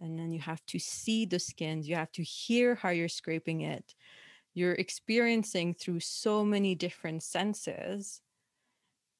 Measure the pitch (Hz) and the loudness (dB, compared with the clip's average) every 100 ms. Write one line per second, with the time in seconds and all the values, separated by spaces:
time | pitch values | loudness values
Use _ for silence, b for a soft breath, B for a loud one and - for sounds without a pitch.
0 | 165 160 165 165 156 165 - 175 - - | -8 -4 -4 -4 -4 -8 -6 -6 -6 -4
1 | - 220 208 180 - - 156 160 147 165 | 0 2 2 0 -2 -4 -4 -2 -2 -2
2 | 160 - 160 - - 233 247 240 190 175 | -2 -4 -6 -6 2 4 6 4 2 2
3 | 170 - - 160 165 160 151 147 - _ | 0 -2 -4 -2 -2 -2 -2 -6 -10 _
4 | B B B B B 180 180 175 185 - | B B B B B 0 2 2 -2 -6
5 | - 226 233 226 208 180 170 175 - 170 | 0 4 6 4 2 0 0 0 -2 -2
6 | - - 220 214 208 202 196 180 175 - | -4 -2 2 4 4 4 4 2 -2 -4
7 | 165 160 - 175 202 202 - - - 202 | -6 -6 -4 -2 0 -2 -6 -6 -6 -6
8 | 196 - _ _ _ _ _ _ _ _ | -8 -14 _ _ _ _ _ _ _ _
9 | _ _ | _ _